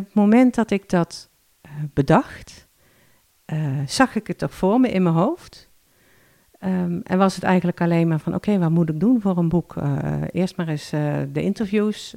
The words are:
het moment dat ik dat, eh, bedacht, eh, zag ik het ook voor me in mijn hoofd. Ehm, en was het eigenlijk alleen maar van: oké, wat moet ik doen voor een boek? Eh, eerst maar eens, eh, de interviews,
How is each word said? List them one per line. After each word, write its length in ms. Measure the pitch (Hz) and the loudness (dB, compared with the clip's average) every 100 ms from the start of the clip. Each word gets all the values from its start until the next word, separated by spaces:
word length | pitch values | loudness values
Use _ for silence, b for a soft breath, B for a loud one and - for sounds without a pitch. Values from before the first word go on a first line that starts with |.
| 190 | 0
het 80 | |
moment 420 | 214 208 240 254 - | 2 4 6 6 2
dat 160 | - | -2
ik 180 | 196 - | -2 0
dat, 400 | 180 165 - - _ _ _ | -2 -2 -6 -20 _ _ _
eh, 100 | - 147 151 | -18 -10 -4
bedacht, 720 | - 135 170 - - - - _ b b b b b b _ - | -2 2 2 2 -10 -20 -20 _ b b b b b b _ -6
eh, 340 | 156 151 139 139 | -4 -2 -2 -4
zag 280 | - 247 214 | 2 2 2
ik 120 | - | -6
het 160 | 175 | -6
ook 80 | 151 | -6
voor 280 | - 190 240 | -2 0 4
me 100 | 254 | 2
in 120 | 190 | 2
mijn 120 | 180 165 | 2 2
hoofd. 540 | 214 349 - - _ _ b b b b b b b _ | 2 -2 -10 -20 _ _ b b b b b b b _
Ehm, 400 | 190 185 175 170 | -4 -2 -2 -4
en 140 | - 185 | -2 2
was 180 | 190 185 | 2 0
het 80 | |
eigenlijk 380 | 190 185 175 - | 0 2 0 -2
alleen 260 | 170 170 165 | 0 2 2
maar 120 | 156 | 0
van: 160 | - 175 | -2 -4
oké, 220 | - 202 | -2 0
wat 100 | 165 | 2
moet 200 | 165 160 | 2 0
ik 100 | 156 | 0
doen 220 | 202 247 | 2 2
voor 160 | 196 175 | 0 0
een 120 | 170 | 0
boek? 260 | 170 - 170 | 0 -2 -6
Eh, 460 | 143 143 147 147 156 | -4 -2 -4 -4 -4
eerst 260 | 170 185 - | -4 -4 -4
maar 100 | 165 | -6
eens, 240 | 151 - | -6 -6
eh, 260 | 151 147 147 139 | -4 -2 -4 -4
de 100 | 143 | -4
interviews, 760 | 170 196 202 208 214 208 - | -4 -4 -2 -2 -2 -4 -12